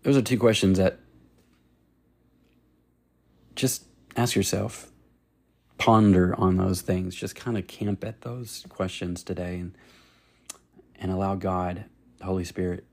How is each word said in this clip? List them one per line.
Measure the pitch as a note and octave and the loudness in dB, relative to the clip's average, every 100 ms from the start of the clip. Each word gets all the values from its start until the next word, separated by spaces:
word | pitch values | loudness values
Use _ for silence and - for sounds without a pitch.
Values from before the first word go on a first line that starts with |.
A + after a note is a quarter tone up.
Those | - C#3 | 4 2
are | |
two | A2+ B2+ | 4 2
questions | A#2 A2 G2 F#2 | 4 4 4 4
that | F#2+ - - _ _ _ _ _ _ _ _ _ _ _ _ _ _ _ _ _ _ _ _ _ _ _ _ | 2 0 -20 _ _ _ _ _ _ _ _ _ _ _ _ _ _ _ _ _ _ _ _ _ _ _ _
just | - C3 - - _ _ - | -4 -4 -4 -10 _ _ -2
ask | A#2 | 0
yourself, | - G2 G2 G#2 - - _ _ _ _ _ _ _ _ _ | 0 0 -2 -4 -10 -20 _ _ _ _ _ _ _ _ _
ponder | - A2 G#2 F2+ F2+ - | 4 8 8 6 4 2
on | F#2 F#2 | 2 2
those | F#2 F2+ | 2 -2
things, | - F#2 F#2 | -2 -4 -4
just | F2+ F#2+ | -8 -10
kinda | - - A2+ | -8 -6 -6
camp | F#2 - G#2 G2+ | -6 -8 -6 -4
at | - A2 | -6 -12
those | A#2 A#2+ A#2 - - | -12 -12 -12 -14 -18
questions | - F#2+ - F2 F2 | -6 -6 -6 -8 -8
today | - F2+ F2+ F2+ | -8 -8 -6 -6
and, | F2+ - - - _ _ _ _ _ - _ _ - _ | -10 -14 -20 -20 _ _ _ _ _ -20 _ _ -20 _
and | F#2+ | -6
allow | F#2 F#2+ | -4 -2
God, | G2 F#2+ F#2 F2+ F2 G#2 _ _ _ | -2 -2 -2 -2 -6 -12 _ _ _
the | |
Holy | F#2 F#2+ | -6 -4
Spirit | E2+ - F2+ F2 - | -4 -4 -4 -4 -10